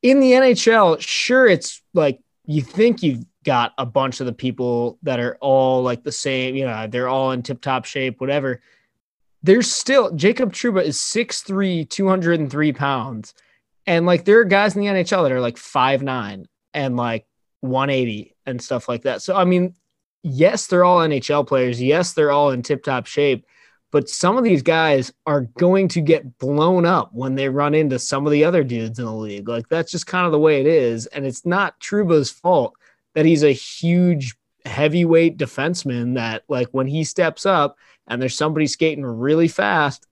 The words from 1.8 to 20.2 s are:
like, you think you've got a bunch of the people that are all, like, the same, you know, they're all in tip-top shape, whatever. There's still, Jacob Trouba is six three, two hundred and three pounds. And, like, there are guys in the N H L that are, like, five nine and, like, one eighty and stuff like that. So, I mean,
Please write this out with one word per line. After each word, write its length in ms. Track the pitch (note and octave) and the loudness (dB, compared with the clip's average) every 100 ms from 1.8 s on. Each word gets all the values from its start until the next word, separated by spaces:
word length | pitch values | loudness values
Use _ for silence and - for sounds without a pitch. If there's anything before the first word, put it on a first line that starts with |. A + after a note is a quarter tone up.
| _ | _
like, 280 | F3 D3+ C3 _ _ - | 0 0 -2 _ _ -4
you 160 | D3+ | -4
think 420 | B2 - A#3 A#3 | -4 2 2 2
you've 220 | E3+ B2 - _ | -2 -2 -8 _
got 300 | - D3+ D3+ - | -2 0 0 -4
a 80 | C3 | -4
bunch 340 | C#3 C3+ B2+ | -2 -2 -4
of 40 | B2+ | -8
the 80 | |
people 640 | A#2 B2+ B2 B2 A#2+ A#2+ - | -6 -6 -4 -2 -2 -4 -6
that 160 | D3+ B2 | -6 -4
are 180 | A#2+ - | -4 -6
all, 420 | C3+ C3+ C3 C3 | 0 2 4 2
like, 200 | B2+ B2 | 0 -4
the 80 | - | -8
same, 440 | C3 C#3+ C3 B2+ C3+ | -8 -4 -4 -4 -4
you 100 | C3 | -4
know, 220 | A2 A2 | -6 -6
they're 200 | A#2+ B2 | -6 -2
all 220 | C3+ C3 | -2 -2
in 100 | B2+ | -4
tip-top 420 | B2 C3 - C3 B2 | -6 -8 -4 -4 -4
shape, 340 | C#3+ C3 B2 | -6 -6 -6
whatever. 400 | C3 C#3+ C3+ B2 _ _ _ _ _ _ _ _ | -4 -2 -2 -8 _ _ _ _ _ _ _ _
There's 280 | D#3 G#3 A#3+ | 4 4 4
still, 400 | - - C4+ G#3+ E3 | -4 2 2 2 2
Jacob 360 | F3 A#3+ B3 | 0 2 -2
Trouba 300 | - A#3+ F#3+ | -2 -2 0
is 160 | D#3 - | -2 -4
six 420 | - G#3 - - | -4 -4 -4 -6
three, 440 | - G3 G3 F3 D3+ | -6 -4 -2 -2 -6
two 220 | - G3 | -2 0
hundred 320 | F#3+ E3+ E3+ | 2 2 0
and 100 | D3 | -2
three 200 | C3+ D3+ | -2 -2
pounds. 600 | B2+ C#3+ C3+ A#2+ A2+ G#2 _ _ _ _ _ - | 0 -2 -2 -6 -10 -14 _ _ _ _ _ -2
And, 200 | E3+ E3+ | 0 2
like, 200 | F3 F3 | 2 4
there 140 | G#3+ | 4
are 60 | A3 | 6
guys 300 | G3 G#3 F#3+ | 2 2 -2
in 60 | |
the 60 | G3+ | -2
N 80 | F#3+ | -2
H 160 | F3+ | 0
L 100 | F#3+ | 0
that 80 | D3+ | 0
are, 80 | B2+ | 0
like, 160 | A#2+ A#2+ | -2 -6
five 440 | - - B2+ C#3 | -6 0 0 0
nine 440 | C#3 B2+ G#2 G2 F2 _ _ | -2 -6 -8 -12 -18 _ _
and, 220 | D3+ C#3 A#2+ | -6 -4 -4
like, 300 | A#2+ A2+ _ _ _ _ | -4 -6 _ _ _ _
one 280 | C3 B2+ C#3 | -6 -4 -2
eighty 460 | C3+ B2 G#2+ - _ - | -2 -2 -6 -12 _ -10
and 160 | B2+ | -10
stuff 260 | - B2+ - | -6 -8 -6
like 160 | A#2+ | -6
that. 180 | C3+ A2 | -4 -6
So, 140 | - F#3+ | -4 0
I 80 | |
mean, 320 | F3+ F3+ F3+ F3+ _ _ _ _ | 2 2 0 -6 _ _ _ _